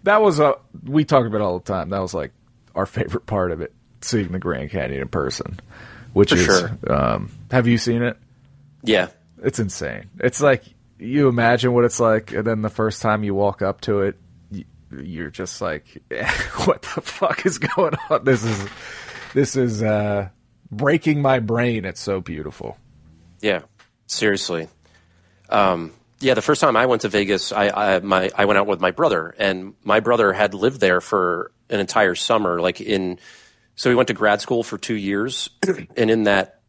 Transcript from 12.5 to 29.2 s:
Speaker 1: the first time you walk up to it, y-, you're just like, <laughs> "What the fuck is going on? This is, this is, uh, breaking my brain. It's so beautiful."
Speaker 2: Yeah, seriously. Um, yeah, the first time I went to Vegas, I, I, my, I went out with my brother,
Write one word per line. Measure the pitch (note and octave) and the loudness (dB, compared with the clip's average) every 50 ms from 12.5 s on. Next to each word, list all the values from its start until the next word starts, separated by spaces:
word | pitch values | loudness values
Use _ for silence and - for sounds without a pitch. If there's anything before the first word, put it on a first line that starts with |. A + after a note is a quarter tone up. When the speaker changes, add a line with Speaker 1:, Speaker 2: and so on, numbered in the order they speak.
| A2+ G#2+ | -2 -2
Speaker 1:
the | G#2+ G#2+ | -4 -4
first | - - A2 A2 - - | -2 -2 -2 -2 -2 -2
time | - A2 G#2+ G#2+ G#2+ | 0 0 0 0 0
you | G2+ G2 | -2 0
walk | G2 G2+ G2+ G2 - | 0 0 0 0 -2
up | G2+ F#2+ G2 - | -4 -4 -4 -4
to | - - G#2 G2+ | -4 -2 0 0
it, | G2 G2+ - _ - - - - _ _ | 0 -2 -2 _ -20 -20 -20 -20 _ _
y-, | G2+ F#2+ - - - - - - - | -12 -12 -12 -14 -20 -20 -20 -18 -16
you're | C2+ C#2+ F2 E2+ D#2 E2+ C#2+ | -14 -12 -12 -10 -10 -10 -10
just | - - F#2 - - - | -10 -10 -10 -10 -8 -8
like, | - E2+ D2+ D2 _ _ - - _ | -6 -6 -6 -8 _ _ -20 -20 _
<laughs> | _ - A#1 A2 - - - - - - - - | _ -8 -4 -4 -4 -4 -4 -6 -8 -6 -2 0
"What | G3+ - - | 0 0 -2
the | - - - - | -4 -10 -10 -10
fuck | - - - - G3 - - - - | -10 -10 -6 -2 -2 -2 -2 -2 -2
is | G3+ D#3 - | -2 -2 -2
going | - - - - B3+ - D#3 - - - | -4 -4 0 0 0 0 0 -4 -2 -2
on? | D#3 - | -2 0
This | - C3+ C3 A2 G#2+ | 2 2 2 2 2
is, | A2+ G#2+ G2 G2 G2+ - - - - - - - - - - - - - | -2 -4 -4 -6 -10 -14 -16 -18 -18 -16 -16 -18 -18 -16 -18 -18 -4 0
this | C3 C#3 - - | 0 0 2 0
is, | C3+ B2 A#2+ A2 G#2 | 0 0 0 0 -2
uh, | A2 A2 G#2+ G#2 G#2 G#2 G2+ G2+ G2 F#2 _ _ _ _ _ _ _ - | 0 0 0 0 0 0 -2 -2 -4 -6 _ _ _ _ _ _ _ -14
breaking | G#2 G#2 C#3+ C#3 D3 D3+ - D#3+ D3 D3 | -6 -2 0 2 2 2 2 0 0 2
my | C#3+ C3+ C3+ B2+ | 2 2 2 2
brain. | A2+ G#2 A2+ A#2 B2 A#2+ A#2 A2 F#2 | 0 -2 0 0 0 0 0 -2 -4
It's | F#2+ F2+ - | -8 -10 -8
so | - G#2 G2 F#2+ | -4 -4 -4 -4
beautiful." | F2 - E2+ D2+ D2+ D2 - - - A1+ - _ _ _ _ _ _ - - _ _ - _ _ | -4 -8 -10 -8 -8 -10 -12 -10 -12 -12 -12 _ _ _ _ _ _ -20 -20 _ _ -20 _ _
Speaker 2:
Yeah, | - G#2+ F#2+ D#2+ - _ _ _ _ _ _ _ _ | -2 -2 -2 -2 -4 _ _ _ _ _ _ _ _
seriously. | - - - G#2+ G#2+ G2 F#2+ - - F2+ E2 D#2+ D#2+ _ _ _ _ _ _ _ _ _ _ _ _ _ _ _ - | -8 -4 0 0 2 2 0 -2 -4 -4 -6 -6 -10 _ _ _ _ _ _ _ _ _ _ _ _ _ _ _ -2
Um, | - G#2+ G2+ F#2+ F2+ E2+ E2 D#2+ - _ _ _ _ _ | 2 2 4 4 2 0 -4 -10 -14 _ _ _ _ _
yeah, | C3+ C3 B2 | 0 2 2
the | A2 | 2
first | - - D3 - | 2 0 2 2
time | - D3 A#2 | 2 2 4
I | A2 B2+ | 4 4
went | B2+ A#2+ G#2+ | 2 2 0
to | - G#2+ | 0 0
Vegas, | G2+ G#2 G2+ F#2+ G2+ F#2 - - | 0 0 2 2 0 -2 -2 -4
I, | G2 G#2 G2+ G2+ G2 G2+ G#2+ G2 F#2+ | -2 0 0 0 0 0 2 2 2
I, | F2+ | 0
my, | F#2 G2+ F#2+ F#2 F#2 G2 - | 2 2 2 2 2 0 0
I | - G2+ | 0 2
went | G2+ G#2 G2 | 4 4 2
out | G2+ G#2 | 2 2
with | G2 E2+ | 0 0
my | F2+ F2+ | 0 -2
brother, | - - E3 D#3 G2+ E2 | 0 2 0 2 2 0